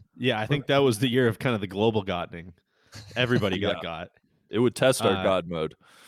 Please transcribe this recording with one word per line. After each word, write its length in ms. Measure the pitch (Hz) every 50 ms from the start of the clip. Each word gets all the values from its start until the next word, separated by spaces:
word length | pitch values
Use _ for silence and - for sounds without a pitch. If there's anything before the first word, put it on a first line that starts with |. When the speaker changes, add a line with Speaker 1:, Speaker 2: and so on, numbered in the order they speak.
| - _ _
Speaker 1:
Yeah, 220 | - 120 127 117 107
I 80 | 110
think 200 | - 151 147 135
that 120 | - 143 139
was 200 | 143 131 113 98
the 100 | 135 127
year 200 | 117 131 127 117
of 100 | 104 -
kind 160 | - 135 120
of 80 | 104 98
the 40 |
global 380 | 95 92 98 107 117 107 107 95
Gottening. 480 | 95 92 87 85 - - 85 85 92 85 _ _ _ _ _ _ _ - - - - -
Everybody 420 | 117 127 117 123 117 104 98 90 95
got 180 | 98 90 -
Speaker 2:
<laughs> 0 |
Yeah. 60 | 87 82
Speaker 1:
got. 260 | 85 82 80 90 - _ _ _ _ _ _ _ -
Speaker 2:
It 80 | - 107
would 160 | 127 120 -
test 280 | - 123 131 127 - 113
our 140 | 104 98
Speaker 1:
Uh, 60 | 98 92
Speaker 2:
God 240 | 101 95 92 85 85
mode. 280 | 87 80 78 78 - _ _ _ _ - -